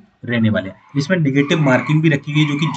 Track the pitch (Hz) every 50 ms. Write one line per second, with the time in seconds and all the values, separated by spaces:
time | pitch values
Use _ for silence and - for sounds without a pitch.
0 | - _ _ _ - 113 120 117 113 110 104 92 - 95 - - _ _ - 139
1 | 147 - 185 175 151 135 131 143 143 143 - 160 147 135 127 127 127 - 151 156
2 | 156 165 143 - - 151 147 151 151 147 143 147 160 143 120